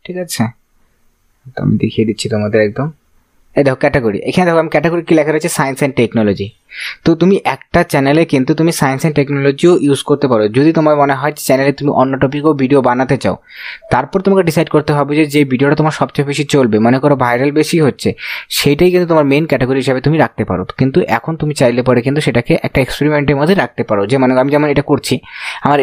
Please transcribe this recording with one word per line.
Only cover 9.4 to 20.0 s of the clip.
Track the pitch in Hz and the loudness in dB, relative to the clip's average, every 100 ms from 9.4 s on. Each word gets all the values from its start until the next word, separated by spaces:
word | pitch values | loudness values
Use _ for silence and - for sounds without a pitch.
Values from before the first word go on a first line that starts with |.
| 139 139 170 180 143 | 0 2 2 4 2
ইউজ | 135 - | 0 0
করতে | 143 139 | -2 0
পারো। | 113 107 117 | 0 0 2
যদি | 156 165 | 2 2
তোমার | 156 147 | 2 2
মনে | 143 135 | 2 0
হয় | 147 151 | -4 -4
যে | - | 0
চ্যানেলে | 131 139 135 | 0 0 -2
তুমি | 143 135 | 0 0
অন্য | - 165 | 0 0
টপিকও | 135 147 151 143 | -2 0 0 0
ভিডিও | 127 139 123 | 2 2 2
বানাতে | 123 131 135 | 0 -2 -2
চাও, | 101 90 _ - - - - | -2 -6 _ -20 -18 -16 -4
তারপর | 123 139 196 | -4 -2 -2
তোমাকে | 190 196 170 | 2 2 2
ডিসাইড | 160 156 | 0 0
করতে | 151 147 147 | 0 0 0
হবে | 143 147 | 0 0
যে, | 151 | 0
যে | 143 139 | 2 0
ভিডিওটা | 127 139 151 | 2 2 2
তোমার | 156 - | 0 -2
সবচেয়ে | 139 - 143 | -4 -4 -4
বেশি | 143 139 | -4 0
চলবে, | 143 123 107 113 | 2 2 2 2
মনে | 131 | 2
করো | 147 135 | 2 0
ভাইরাল | 123 120 143 147 | 0 0 0 0
বেশি | 151 175 143 | 0 2 0
হচ্ছে, | - 107 - - - - - | 0 -4 -6 -10 -14 -8 -2
সেইটাই | - 147 180 | 0 2 4
কিন্তু | 180 170 | 2 2
তোমার | 160 143 | 2 2
মেইন | 139 160 | 2 0
ক্যাটাগরি | 131 127 135 | 0 0 0
হিসাবে | 131 127 | 0 0